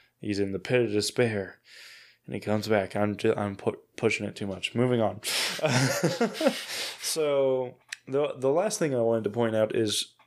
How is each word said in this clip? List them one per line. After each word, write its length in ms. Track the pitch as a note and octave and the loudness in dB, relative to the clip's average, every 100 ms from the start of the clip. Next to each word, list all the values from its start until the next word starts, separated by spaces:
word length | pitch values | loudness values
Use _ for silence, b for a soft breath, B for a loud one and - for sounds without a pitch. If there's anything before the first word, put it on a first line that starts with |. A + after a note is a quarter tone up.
| B _ | B _
He's 180 | A2 G2+ | -4 -2
in 120 | G2 | -2
the 80 | F#2+ | -4
pit 260 | - B2+ A2+ | 0 2 2
of 60 | |
despair. 680 | G#2 G#2 - A#2 G#2 F#2 - B B B B B B - | 0 0 0 0 0 -6 -12 B B B B B B -12
And 80 | G2+ | -8
he 40 | |
comes 280 | G#2 G#2+ G#2 | -2 -2 2
back. 260 | G#2 F#2+ G2+ | 2 2 0
I'm 220 | G#2 G2+ | 0 2
ju-, 160 | A2+ G#2+ | 0 2
I'm 200 | G#2 G2 | -2 -4
pu-, 220 | - - _ - | -4 -6 _ -2
pushing 280 | A2+ - G#2 | 0 0 -4
it 100 | - | -8
too 100 | G2+ | -8
much. 260 | F#2 - A#2 | -6 -4 0
Moving 260 | B2+ A#2+ | 2 2
on. 180 | G#2 G#2 B B B B | 0 -2 B B B B
<laughs> 680 | D#3 B2+ C3+ - E3+ - A3+ - D#4 B B B B B | 0 2 2 2 0 0 -2 0 0 B B B B B
So 760 | - D#3+ D3+ C#3 C3+ C3 B2 - _ - - | -6 -2 2 4 4 2 -2 -8 _ -16 -4
the, 260 | C3+ D3 C3 | -2 -2 0
the 120 | C3 | 2
last 300 | D#3 G#3 G#3 | 2 0 0
thing 160 | D#3+ B2 | 0 2
I 60 | |
wanted 240 | A#2 A2+ G#2 | 2 2 0
to 40 | |
point 260 | A#2 A2+ A2 | 0 2 4
out 200 | G#2+ - | 2 2
is 380 | G#2+ G#2+ - _ | 0 0 -4 _